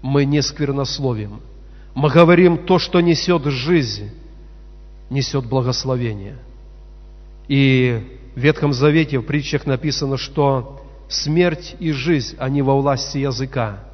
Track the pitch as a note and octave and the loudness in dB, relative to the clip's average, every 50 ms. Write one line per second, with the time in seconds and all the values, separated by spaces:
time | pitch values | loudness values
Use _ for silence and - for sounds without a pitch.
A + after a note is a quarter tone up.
0 | - C3 C#3 C#3+ C#3+ C#3 D3 D3 C3+ - - - D3 C3+ C#3 C#3 C#3 B2+ - - | -4 0 2 2 2 2 2 0 0 -2 -4 -4 -4 -4 -2 -4 -4 -6 -6 -4
1 | C#3 C3 A#2+ G#2+ G#2 G2+ G#2 G#2+ - - - - - - - - - - - - | -4 -4 -4 -4 -6 -10 -12 -16 -18 -20 -20 -20 -20 -20 -20 -20 -20 -12 -4 0
2 | C#3 D3+ C3 E3 E3+ E3 F3 E3+ F#3 F3 E3+ E3 E3+ - F#3+ F3 - - - F3+ | 0 4 6 8 8 8 8 8 6 6 4 2 2 2 2 2 2 2 2 2
3 | E3+ F3 E3 - - F3 F3 E3 C3 D3 C3+ B2+ B2 D#3 F3+ E3 C3+ A2 G2+ G2+ | 4 4 2 2 2 0 0 0 0 -2 -4 -4 0 2 2 2 2 0 -6 -10
4 | G#2 G#2 - - - - - - - - - - - - - - - - - - | -12 -14 -14 -18 -20 -20 -20 -20 -20 -20 -20 -20 -20 -20 -20 -20 -20 -20 -20 -20
5 | - - B2+ C#3 C3 - - C#3 B2 A2+ B2+ C3+ B2 B2 B2+ - - C3 C3 B2 | -14 -6 -4 -4 -2 -2 -4 -4 -4 0 -2 0 0 0 -2 -4 -2 -4 -2 -2
6 | A#2+ A#2 G#2+ G2+ G2 G2+ C3 B2+ - - - - - - - - - - - - | -2 -4 -6 -8 -10 -14 -14 -16 -18 -20 -20 -20 -20 -20 -20 -20 -20 -20 -20 -20
7 | - - - - - - - - - - C#3+ C#3 C#3 C3+ C3 B2+ B2+ B2 A#2+ A2+ | -20 -20 -20 -20 -20 -20 -20 -20 -6 -2 2 4 4 4 4 4 4 2 0 -2
8 | G2+ - - - - - - B2+ B2 D3 D3 - D#3 C#3+ C#3 A#2+ C#3 D3+ D3+ D#3+ | -6 -10 -18 -20 -20 -16 -10 0 2 2 2 2 0 -2 0 2 2 2 4 2
9 | D#3+ D3+ C#3+ B2+ A2 - C#3+ D3 C#3 - - C#3+ - D3 C3+ B2+ D3 D3+ C3+ - | 0 0 -2 -4 -4 -2 -4 -4 -4 -2 -4 -4 -2 -2 -4 -2 -2 -4 -4 -4
10 | D3+ C3+ C3+ C3 - - - D#3 C#3+ C#3 C3+ C3 A#2 - - - - - - - | -4 -4 -4 -6 -8 -6 -2 0 2 2 2 0 -4 -8 -14 -18 -20 -20 -20 -20
11 | - - - - - D3 D3+ E3+ F3+ F3 D#3+ D3+ - - - - F3+ D#3+ D3+ C3+ | -16 -10 -10 -8 -4 -2 2 2 2 2 0 -4 -10 -16 -14 -8 -6 -4 -4 -4
12 | B2+ E3 F3 C#3+ A2+ - - - C3 C3 C#3 C#3+ C#3 C3 C#3 C#3 C#3 C#3+ C#3 B2+ | -2 0 0 0 -2 -4 -10 -8 -6 -4 -2 0 2 2 2 2 2 0 -2 -2
13 | - - - C#3 C3+ C#3 B2 A2+ C3+ C3+ - C3 A#2 G#2+ G2+ G2 G2+ - | -4 -6 -6 -4 -4 -4 -4 -4 -8 -6 -4 -4 -4 -4 -6 -12 -16 -20